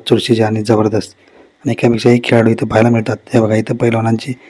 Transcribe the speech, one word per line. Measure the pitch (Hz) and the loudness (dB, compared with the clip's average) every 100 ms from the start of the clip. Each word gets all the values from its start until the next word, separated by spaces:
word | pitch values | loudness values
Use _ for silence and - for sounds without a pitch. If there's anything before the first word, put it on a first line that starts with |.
| - | 0
चुरशीच्या | 110 - 113 110 | 0 2 0 0
आणि | 110 | -2
जबरदस्त. | 104 107 107 107 - _ _ _ _ _ 127 | 0 0 0 -2 -6 _ _ _ _ _ -6
आणि | |
एकापेक्षा | 113 120 113 123 | -2 0 2 2
एक | 120 | 2
खेळाडू | - 117 113 | 2 2 2
इथं | 110 107 | 0 0
पाहायला | 110 117 | 2 2
मिळतात. | 117 110 107 - | 2 -2 -6 -2
हे | 120 | 0
बघा, | 107 110 | 0 0
इथं | 110 120 | -2 -2
पैलवानांची | 117 113 113 113 143 120 | -2 0 -2 -4 -6 -12